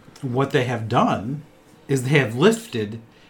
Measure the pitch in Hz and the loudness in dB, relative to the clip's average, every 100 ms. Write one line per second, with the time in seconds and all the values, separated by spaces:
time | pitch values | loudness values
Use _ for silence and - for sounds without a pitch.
0 | - - 135 120 139 143 120 117 110 135 | -20 -10 -4 0 2 2 0 -2 0 2
1 | 226 104 104 147 - - - - - 135 | 2 0 -4 -8 -12 -20 -20 -20 -4 -2
2 | 123 147 120 120 190 226 - 117 104 113 | 2 2 2 4 4 2 -2 -6 -4 -8
3 | - - - | -16 -20 -20